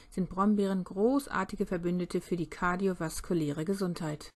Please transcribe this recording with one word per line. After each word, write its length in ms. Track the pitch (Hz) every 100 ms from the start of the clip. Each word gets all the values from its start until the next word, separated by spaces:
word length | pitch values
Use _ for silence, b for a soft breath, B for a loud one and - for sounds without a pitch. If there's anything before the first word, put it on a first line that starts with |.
| B
sind 180 | - 180
Brombeeren 540 | 185 208 208 196 190
großartige 840 | 180 190 226 277 277 - 190 - 196
Verbündete 540 | 180 175 180 175 180
für 140 | -
die 160 | 175 160
kardiovaskuläre 1120 | - 180 185 196 180 160 - - 175 147 143
Gesundheit. 640 | 160 196 185 170 156 147 -